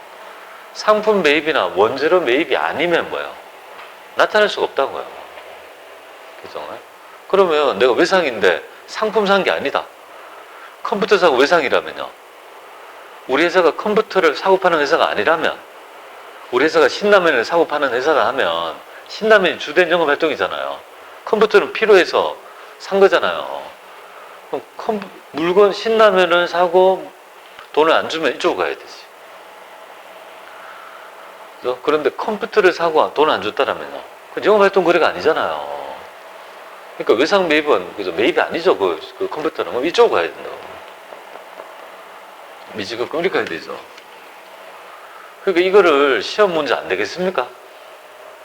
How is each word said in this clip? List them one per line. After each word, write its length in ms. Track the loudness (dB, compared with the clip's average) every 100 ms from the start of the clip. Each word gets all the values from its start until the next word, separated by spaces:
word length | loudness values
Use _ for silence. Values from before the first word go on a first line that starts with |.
| -20 -20 -20 -20 -20 -20 -20
상품 480 | -8 0 0 2 2
매입이나 500 | 2 0 0 -2 0
원재료 460 | 2 0 2 0 0
매입이 340 | 2 0 0 -2
아니면 520 | -2 -4 -2 -2 -2
뭐예요? 240 | -8 -10 -14 -20 -20 -20 -20 -20 -20 -10 -2
나타날 340 | 0 2 0
수가 160 | -2 -6
없다고요. 400 | -4 -4 -6 -12 -16 -18 -20 -20 -20 -20 -20 -20 -20 -20 -20 -20 -20
그죠? 360 | -16 -14 -14 -16 -18 -20 -20 -20 -2
그러면 500 | 2 2 2 0 2
내가 140 | 2
외상인데 680 | 4 2 2 0 2 2 2 -4 -20 -14
상품 380 | -6 -2 0
산 180 | 2 2
게 80 | 2
아니다. 360 | -2 -2 -4 -6 -16 -20 -20 -20 -20 -20 -20 -20 -12
컴퓨터 340 | -6 -4 0 2
사고 200 | 4 4
외상이라면요. 720 | 2 2 2 -2 -4 -10 -12 -14 -20 -20 -20 -20 -20 -20 -20 -20 -20 -16 -4
우리 180 | 0
회사가 280 | 2 4 2
컴퓨터를 640 | 2 -2 0 0 2 0 0
사고 220 | 0 2
파는 220 | 2 0
회사가 280 | 0 2 0
아니라면, 500 | 0 0 0 -2 -6 -14 -20 -20 -20 -20 -20 -20 -20 -4
우리 140 | 0
회사가 240 | 2 4 2
신라면을 560 | 2 2 4 4 0
사고 220 | 0 0 0
파는 260 | 0 -2
회사다 340 | -2 0 2 0
하면 460 | 0 -2 -2 -6 -10 -16 -20 -18
신라면이 500 | -6 2 4 2 -4
주된 320 | -4 0 2
영업 180 | 2 0
활동이잖아요. 720 | 0 0 -2 -4 -4 -8 -10 -14 -20 -20 -14
컴퓨터는 480 | -2 2 4 2 0
필요해서 640 | -2 4 4 4 0 -2 -4 -16 -20 -20 -18
산 220 | -4 4
거잖아요. 600 | 4 4 0 -4 -6 -10 -12 -18 -20 -20 -20 -20 -20 -20 -10
그럼 120 | -10 -10 -14
컴-, 240 | -6 -6 -8 -18 -14
물건 400 | -6 0 4 4
신라면을 760 | 2 -2 4 4 4 2 2 0
사고 640 | 0 2 4 4 2 -4 -20 -20 -20 -20 -20 -6
돈을 200 | 0 2
안 160 | 2 0
주면 260 | -4 -4 -2
이쪽으로 220 | -2 -2
가야 140 | -4 -6
되지. 180 | -12 -20 -20 -20 -20 -20 -20 -20 -20 -20 -20 -20 -20 -20 -20 -20 -20 -20 -20 -20 -20 -20 -20 -20 -20 -20 -20 -10
그죠? 180 | -8 -6
그런데 280 | 0 0 0
컴퓨터를 600 | -4 -8 -6 -4 2 2
사고 400 | 2 0 0 0
돈을 180 | 2 0
안 100 | 0
줬다라면요. 600 | -2 -2 -2 -4 -8 -14 -16 -20 -14
그 80 | -4
영업 160 | 0 4
활동 240 | 4 2
거래가 240 | 2 2 2
아니잖아요. 760 | 0 -2 0 -2 -4 -8 -10 -12 -14 -18 -20 -20 -20 -20 -20 -20 -20 -18 -8
그러니까 160 | 0
외상 340 | 2 2 2 2
매입은, 480 | 0 2 0 -2 -8
그죠? 160 | -8
매입이 260 | -2 0 0
아니죠. 380 | -2 -2 0 2
그, 240 | 0 -4 -8 -8
그 100 | -8
컴퓨터는. 440 | -6 -6 -6 -6
그럼 140 | -4 -2
이쪽으로 280 | 2 4
가야 120 | 4 -2
된다고. 380 | -6 -14 -14 -16 -18 -20 -20 -20 -20 -20 -20 -20 -20 -20 -20 -20 -20 -20 -20 -20 -20 -20 -20 -18
미지급금 460 | -12 -10 -8 -6 -4
이렇게 140 | -4
가야 100 | -2
되죠. 340 | -4 -8 -10 -14 -16 -20 -20 -20 -20 -20 -20 -20 -20 -20 -20 -20 -20 -20 -20 -10
그러니까 240 | -4 0 4
이거를 560 | 4 6 4 4 2
시험 300 | -2 0 0
문제 200 | 0 -2
안 140 | -2 -2
되겠습니까? 600 | -4 -4 -4 -6 -4 -6 -10 -20 -20 -20 -20 -20 -20 -20 -20